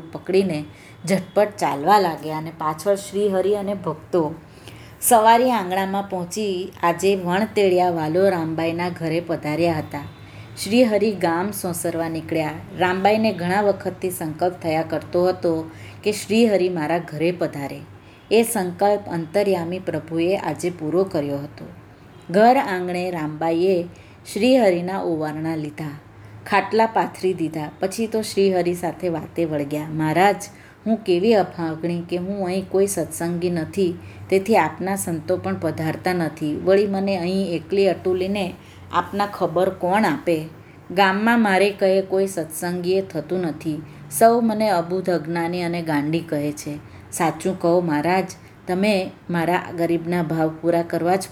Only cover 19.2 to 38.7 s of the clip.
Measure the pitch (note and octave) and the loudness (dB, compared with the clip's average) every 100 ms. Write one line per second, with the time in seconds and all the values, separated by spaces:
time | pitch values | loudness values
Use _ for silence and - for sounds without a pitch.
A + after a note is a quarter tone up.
19.2 | D#3+ G3 G3+ F#3 E3 F#3 F#3 D#3 - E3 | -2 0 2 0 -2 -6 -4 -6 -4 -2
20.2 | E3+ G3 E3+ D3 F3 F3 D#3 E3+ F#3+ D#3+ | 0 0 -2 -4 -6 -6 -2 0 0 0
21.2 | C#3+ C#3 D3 - A2 - - - - - | -2 -4 -8 -14 -16 -18 -20 -20 -20 -20
22.2 | - F3+ A3+ C4 G3+ F#3 F3+ F3+ F#3 F3 | -2 6 6 6 2 -2 -2 -4 -4 -4
23.2 | D3+ D3+ E3 E3 F#3 F3+ F3 - - - | -6 -2 0 2 2 2 0 -10 -20 -20
24.2 | - G#3 A#3+ C4 G#3 F3 F3 G3 F3 D#3+ | -8 0 4 6 6 2 0 -4 -2 -2
25.2 | D#3 D3+ D#3+ D#3+ D3 D3 D3+ D3+ - - | -2 -4 -4 -4 -6 -8 -10 -10 -18 -20
26.2 | - - - G3 F#3+ A3 A3 G#3 F3 - | -20 -16 0 0 2 2 2 2 -2 -2
27.2 | F#3 F3 D#3 D#3+ D3+ - G3 G3 A3 A3 | -2 -2 -4 -4 -8 -4 -6 -4 -2 -2
28.2 | G#3+ - G3 F#3 F3 F3 E3+ D#3 F3+ D#3+ | -2 2 4 4 0 -2 -4 -4 -4 -4
29.2 | E3 - E3 D3+ C#3+ D3 D#3 D#3 D#3 D#3 | -6 -2 -2 0 -2 -4 -4 -2 0 4
30.2 | G3 F#3+ - - - - G#3+ G#3+ G3+ F3 | 4 2 -4 -16 -20 -8 -2 -2 2 2
31.2 | G#3+ A3 F3 - E3 D#3 E3+ E3+ E3+ F3+ | 6 4 4 -2 -6 -4 -4 -4 -4 -6
32.2 | F#3 G3+ F3+ F#3+ F#3 F#3+ G3 F#3+ D#3 - | -4 -4 -2 -2 -2 0 2 0 -4 -4
33.2 | E3+ F3 F3+ F3 D#3 G3 F3+ F3 - - | -4 -2 -2 -2 -4 0 -2 -2 -12 -16
34.2 | - F#3+ F#3+ G#3+ D#3 D#3 F#3 G3 G3 E3 | 0 0 4 2 2 -2 -4 -4 -4 -6
35.2 | D#3 F#3 F#3 F#3+ D#3+ D#3+ D#3+ - F#3 F3+ | -2 -4 -2 -4 -4 -4 -4 -2 -2 0
36.2 | E3+ D#3+ D3+ D#3+ F3 G3 G3+ G3 G3 F#3+ | -2 -2 -4 -2 4 4 4 0 -2 -2
37.2 | E3+ F#3+ F#3+ E3 - G3 G3 F#3 F#3+ F#3 | 0 -2 -2 -4 -2 2 2 2 0 -2
38.2 | F#3 G#3 F3+ - - | -2 -2 -4 -6 -18